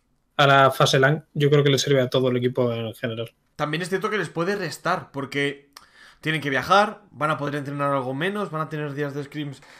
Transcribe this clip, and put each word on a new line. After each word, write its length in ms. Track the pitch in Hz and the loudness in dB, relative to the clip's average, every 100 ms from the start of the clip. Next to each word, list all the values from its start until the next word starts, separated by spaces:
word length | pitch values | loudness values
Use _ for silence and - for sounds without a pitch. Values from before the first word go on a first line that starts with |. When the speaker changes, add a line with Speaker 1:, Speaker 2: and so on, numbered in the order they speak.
| _ _ _ - | _ _ _ 2
Speaker 1:
a 100 | 139 | 6
la 240 | 139 135 | 8 6
fase 260 | - 147 139 | 4 2 4
lan, 260 | 135 156 - | 4 2 -4
yo 160 | 156 143 | 0 4
creo 140 | 147 | 4
que 60 | 143 | 4
le 80 | 135 | 2
sirve 220 | - 139 | 2 2
a 80 | 123 | 2
todo 180 | 135 127 | 2 0
el 60 | 123 | 0
equipo 360 | 123 123 120 | 0 0 -2
en 200 | 117 113 | -2 -6
general. 380 | 101 120 113 113 _ _ - | -6 -8 -6 -10 _ _ -8
Speaker 2:
También 260 | 151 160 | -6 -4
es 60 | 175 | -4
cierto 220 | 190 208 | -4 -2
que 80 | 208 | -4
les 100 | 160 | -4
puede 260 | 160 170 202 | -4 -4 -4
restar, 540 | 170 - 165 180 131 | -6 -6 -4 -4 -6
porque 560 | 139 135 139 143 143 _ - _ _ - _ | -10 -8 -4 -4 -6 _ -20 _ _ -20 _
tienen 200 | 151 156 | -4 -4
que 100 | 139 | -2
viajar, 520 | 135 120 190 214 208 _ | -2 2 4 4 -2 _
van 180 | 113 151 | -6 -4
a 80 | 147 | -2
poder 160 | 147 | -4
entrenar 380 | 147 139 143 143 | -6 -6 -4 -2
algo 200 | 139 127 | -2 -2
menos, 380 | 135 180 208 190 | -4 -4 -4 -6
van 120 | 156 | -6
a 60 | 156 | -6
tener 240 | 151 147 | -6 -8
días 220 | 139 143 | -6 -6
de 80 | 143 | -6
scrims 400 | 143 151 147 131 - - | -10 -8 -10 -10 -18 -20